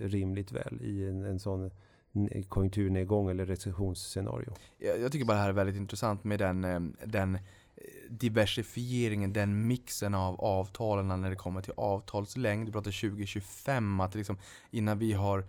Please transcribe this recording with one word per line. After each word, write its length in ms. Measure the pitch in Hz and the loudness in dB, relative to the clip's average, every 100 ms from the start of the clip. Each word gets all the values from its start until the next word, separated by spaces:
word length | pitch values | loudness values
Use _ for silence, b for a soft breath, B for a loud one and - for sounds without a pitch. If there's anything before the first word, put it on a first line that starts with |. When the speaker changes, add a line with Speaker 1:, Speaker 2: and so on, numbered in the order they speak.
Speaker 1:
rimligt 520 | 101 101 95 98 98 | -2 0 0 -2 -4
väl 280 | - - 117 | -6 -6 -6
i 260 | 117 101 95 | -4 -4 -2
en, 160 | 95 | -4
en 140 | 101 95 | -4 -4
sån 320 | 101 95 95 b b b b | -2 -2 -4 b b b b
n-, 300 | 104 101 104 98 | 0 0 0 0
konjunkturnedgång 800 | 101 95 104 95 95 92 104 98 | 2 4 4 2 2 4 4 4
eller 160 | 92 92 | 0 0
recessionsscenario. 1080 | 90 101 90 95 87 - 95 107 - - - B B | -2 -4 -2 -2 -2 -6 -4 -4 -4 -6 -12 B B
Speaker 2:
Jag, 220 | 104 95 | 0 2
jag 120 | 123 | 2
tycker 120 | 147 | 2
bara 120 | 117 104 | 4 4
det 60 | |
här 60 | 101 | 4
är 40 | |
väldigt 240 | 98 98 98 | 4 2 0
intressant 480 | 98 104 117 98 | -4 0 0 0
med 140 | 104 101 | -2 2
den, 260 | 95 92 | 2 2
eh, 160 | 92 87 85 - 110 | 0 0 -2 -6 -4
den, 280 | 107 95 | 0 2
eh, 60 | 95 B B B - - - - | 0 B B B -18 -16 -16 -14
diversifieringen, 1200 | 117 120 113 101 - 110 - 123 123 117 104 98 | -2 2 4 4 2 -4 -6 -2 0 2 2 0
den 340 | 104 101 101 113 | 2 2 4 2
mixen 480 | 123 - - 101 | 0 -2 -4 0
av 260 | 98 92 92 | 2 0 2
avtalen 680 | 110 95 95 - 113 101 98 92 | 2 2 0 -2 0 2 2 0
när 100 | 95 | -2
det 60 | 92 | -2
kommer 260 | - 92 | -4 -6
till 100 | 98 - | -6 -2
avtalslängd. 920 | 104 98 - 104 101 127 113 104 110 | 0 0 -2 -4 -4 -2 0 0 -2
Du 40 | |
pratar 180 | 107 101 | -4 -4
tjugo 360 | 98 107 104 101 | -2 -2 -2 -4
tjugofem, 720 | 104 101 - - 135 104 98 | -4 -8 -8 -2 0 2 2
att 140 | 92 | 0
liksom 240 | 107 104 98 B B B | -2 -4 -6 B B B
innan 280 | 117 107 104 | 0 0 2
vi 140 | 113 | 2
har, 320 | 98 101 98 | 2 2 2